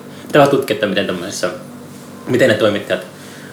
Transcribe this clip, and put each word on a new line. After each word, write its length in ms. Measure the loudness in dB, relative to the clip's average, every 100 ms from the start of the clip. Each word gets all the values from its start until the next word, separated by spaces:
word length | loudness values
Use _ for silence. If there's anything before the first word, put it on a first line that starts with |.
| -14 -16 2
Pitää 140 | 6
vaan 100 | 6
tutkia, 240 | 4 2
että 120 | 0 0
miten 200 | 0 0
tämmöisessä, 440 | -4 -6 -4 -4 -4 -12 -16 -16 -16 -16 -14 -2
miten 200 | 4 6
ne 60 |
toimittajat 520 | 6 4 2 -2 -4 -4 -14 -16 -16 -16